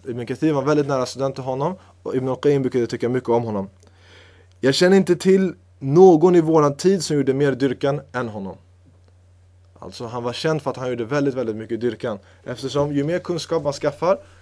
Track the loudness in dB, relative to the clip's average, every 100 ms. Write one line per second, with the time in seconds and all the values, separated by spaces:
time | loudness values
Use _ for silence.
0 | -10 -8 -6 -2 0 0 0 0 0 -2
1 | -4 -4 -6 -6 -8 -4 -4 -6 -16 _
2 | -8 -4 -4 -2 2 2 0 -2 -2 -2
3 | -2 -2 0 0 0 -6 -6 _ _ _
4 | _ -20 -20 _ _ _ 0 4 4 4
5 | 4 0 4 2 2 -4 _ -10 0 8
6 | 8 8 6 6 4 4 4 2 0 0
7 | 0 0 0 2 2 2 0 0 -2 -2
8 | -6 -8 -6 -8 -12 -14 _ _ _ _
9 | _ _ _ _ _ _ _ -20 -18 -14
10 | -10 -6 -6 -4 -2 -2 -4 -6 -6 -6
11 | -2 -2 -2 -2 -4 -6 -6 -4 -4 -4
12 | -6 -8 -12 _ -14 -10 -6 -4 -2 -2
13 | -2 -4 -4 -6 -4 -4 -4 -4 -4 -2
14 | 0 -2 -4 -20